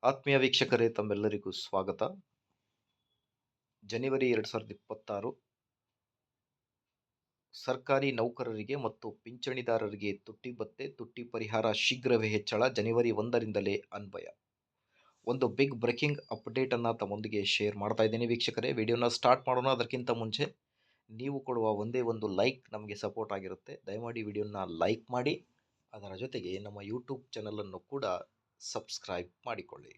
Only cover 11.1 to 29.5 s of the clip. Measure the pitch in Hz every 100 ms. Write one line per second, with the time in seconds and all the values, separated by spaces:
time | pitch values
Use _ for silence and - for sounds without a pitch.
11.1 | - 120 113 110 110 113 104 - 131 123
12.1 | 120 110 104 - 107 127 117 107 117 117
13.1 | 104 113 120 110 104 98 98 - 104 101
14.1 | 98 85 - _ _ _ _ _ _ _
15.1 | _ - 131 127 101 139 123 117 120 147
16.1 | 143 - 117 - 117 131 120 117 117 101
17.1 | 104 107 107 98 - 104 101 104 110 110
18.1 | 113 117 117 - 113 123 131 110 117 120
19.1 | 120 127 131 - 127 131 127 117 127 123
20.1 | 117 113 107 143 - _ _ _ _ _
21.1 | 110 131 139 135 120 110 104 107 123 117
22.1 | 110 107 95 117 131 _ 107 104 101 104
23.1 | 101 107 98 95 92 - - - 104 117
24.1 | 117 104 104 104 101 92 82 85 117 -
25.1 | 123 127 170 - _ _ _ _ 110 101
26.1 | 95 131 127 90 95 104 101 101 120 123
27.1 | 135 - 113 107 104 101 92 _ 139 113
28.1 | 90 - _ _ _ - 110 - - -
29.1 | 90 87 _ 127